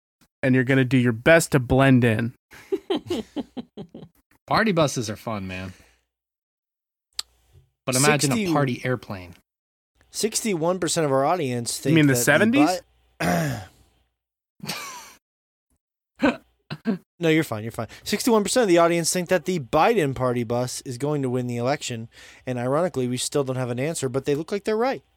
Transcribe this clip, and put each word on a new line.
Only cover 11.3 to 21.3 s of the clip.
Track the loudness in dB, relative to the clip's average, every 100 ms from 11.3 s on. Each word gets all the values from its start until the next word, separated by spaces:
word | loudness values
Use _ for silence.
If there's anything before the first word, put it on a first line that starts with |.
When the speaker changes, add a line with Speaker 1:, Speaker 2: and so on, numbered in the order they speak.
| 0 -2 -4 -6 -6 2
Speaker 1:
You | 4
mean | 6
Speaker 3:
think |
Speaker 1:
the |
Speaker 3:
that | 4
the | 4
Speaker 1:
seventies? | 4 4 4 2 0 -6 _ _ _
Speaker 3:
Bi-, | -2 -2 -2 -6 -12 _ _ _ _ _ _ _ _ _ -12 -12 -12 -16 -20 -20 _ _ _ _ _ _ _ _ _ _
<clears throat> | -2 -2 _ _ _ -8 -6 -6 -8 _
No, | 0
you're | 2 0
fine. | -6
You're | -8
fine. | -8 -10 -12
Sixty-one | -6 -2 2 2
percent | 2 0
of | 4
the | 4
audience | 4 2 0
think | -4 0
that | 0 0
the | -4
Biden | -2 2 4 2 0
party | -2 -2 -2
bus | -2 -2 -4 -8
is | -12 -8
going | -4 -4
to |
win | -2